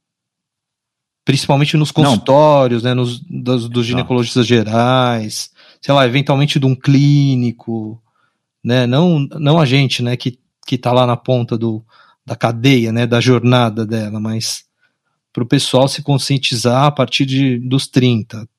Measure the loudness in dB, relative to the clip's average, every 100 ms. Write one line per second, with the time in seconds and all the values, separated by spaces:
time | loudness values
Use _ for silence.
0 | _ _ _ _ _ _ _ _ _ _
1 | _ _ -4 -2 0 0 2 0 0 2
2 | 2 2 2 4 6 4 2 0 -2 -2
3 | -4 -6 -12 -10 -4 -4 -2 -4 -2 -4
4 | -2 -2 -2 0 2 2 0 0 2 0
5 | 0 -4 -6 -10 -14 _ _ _ 0 2
6 | 2 0 0 0 2 0 0 0 2 4
7 | 4 4 2 0 -2 -6 -8 -8 -8 -14
8 | _ _ _ _ _ _ -2 0 2 2
9 | 2 2 -2 -2 2 4 4 2 2 -2
10 | -4 -4 -6 -10 _ _ -8 -4 0 2
11 | 2 -2 -2 -2 -2 -4 -4 -6 -12 _
12 | _ _ -14 -4 -4 0 2 2 2 -2
13 | 0 0 2 2 4 2 0 -2 -6 -6
14 | -6 -8 -6 -6 -8 -10 _ _ _ _
15 | _ _ _ -8 -2 -2 2 2 2 -2
16 | -2 -2 -2 -2 -2 -2 0 2 2 0
17 | -2 -2 -2 0 0 -2 -2 -4 0 0
18 | 2 0 -4 -12 -18